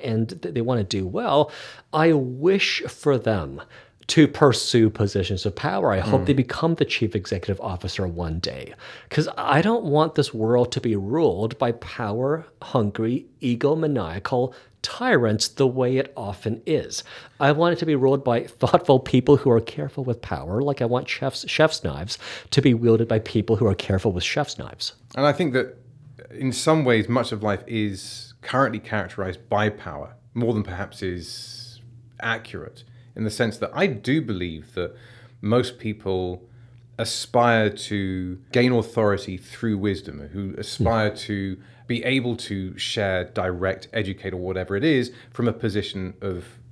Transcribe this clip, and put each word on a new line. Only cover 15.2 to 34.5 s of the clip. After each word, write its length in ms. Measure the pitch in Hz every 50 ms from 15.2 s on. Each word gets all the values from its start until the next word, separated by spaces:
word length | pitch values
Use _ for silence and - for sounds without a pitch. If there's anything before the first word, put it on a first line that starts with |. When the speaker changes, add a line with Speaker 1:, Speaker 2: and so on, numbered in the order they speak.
| 120 107 107 104 -
Speaker 1:
the 180 | - - - 139
way 320 | 127 123 131 127 123 131
it 160 | 131 135 - -
often 460 | 131 107 101 98 - - 110 120 - -
is. 360 | 165 156 135 - - - - - - - - - - _ -
I 120 | 143 143
want 220 | 147 156 170 175 165
it 60 | -
to 80 | 165
be 80 | 160 151
ruled 280 | 131 131 131 139 135 135
by 200 | 123 117 110 -
thoughtful 560 | - - - 135 - - 123 - - 135 131
people 380 | - - - 127 123 151 143
who 120 | - - 135
are 100 | 117 113
careful 440 | - - - 151 147 139 - 143 127
with 180 | 127 110 -
power, 400 | - - 90 69 67 156 95 120
like 220 | 143 143 135 - 123
I 20 |
want 240 | 113 120 127 - -
chefs, 340 | - - 139 135 - - - -
chef's 340 | - - 156 156 - - -
knives 360 | 80 69 71 87 113 - - - - - - - -
to 100 | - -
be 140 | 120 135 120
wielded 320 | 117 120 117 113 110 113
by 100 | - 113
people 380 | 110 - - - 110 101 - 110
who 100 | 101 120
are 80 | 101 98
careful 380 | - - - 98 95 - 110
with 120 | 90 87 -
chef's 360 | - - 147 139 - - -
knives. 340 | 64 - - - - - - _ _ - -
Speaker 2:
And 100 | 131 139
I 60 | 147 143
think 200 | - 185 143 123
that 240 | 127 - - - - - - - - - - - - - -
in 220 | - - 135 131
some 340 | 117 - - 160 160 160 139
ways, 240 | 127 117 110 101 -
much 220 | 120 127 117 -
of 100 | 113 104
life 220 | 107 104 101 - -
is 720 | - 117 110 107 101 95 92 - - - - - - - _ -
currently 340 | - - 131 139 113 113
characterized 720 | 107 - - 110 104 90 90 - - 95 92 87 - - -
by 200 | 107 101 107 107
power, 440 | 107 - - 90 73 73 - - - - - - -
more 180 | 117 120 113 110
than 80 | 107
perhaps 400 | 98 92 90 90 98 - - -
is 800 | 101 92 90 87 80 - - - - - - - - - - - - - - - - - _ -
accurate, 640 | - 113 117 - - - - 85 71 - - - - - - - - _ -
in 80 | 107 110
the 80 | 107
sense 260 | - - 120 110 -
that 140 | - 107 - -
I 140 | 147 196
do 340 | 185 127 107 - 123 143 160
believe 520 | 131 110 101 90 90 85